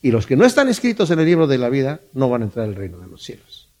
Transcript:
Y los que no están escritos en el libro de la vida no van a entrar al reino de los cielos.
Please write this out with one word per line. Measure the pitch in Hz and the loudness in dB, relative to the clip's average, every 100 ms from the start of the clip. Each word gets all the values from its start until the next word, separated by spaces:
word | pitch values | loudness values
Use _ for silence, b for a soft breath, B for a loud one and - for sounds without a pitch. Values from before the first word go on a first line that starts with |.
Y | 139 | 2
los | 113 - | 0 0
que | 135 | 4
no | 247 | 4
están | 247 269 | 4 0
escritos | 226 247 214 170 | 0 -2 -2 0
en | 165 | 2
el | 160 | 2
libro | 170 156 | 2 2
de | 131 | 0
la | 123 | 0
vida | 135 131 151 _ | -2 -2 -6 _
no | 131 131 | -2 -2
van | 120 | 0
a | 107 | -4
entrar | 117 110 | -4 -6
al | 98 | -6
reino | 98 87 | -10 -14
de | 92 | -20
los | 82 | -20
cielos. | - - _ - _ _ | -20 -20 _ -20 _ _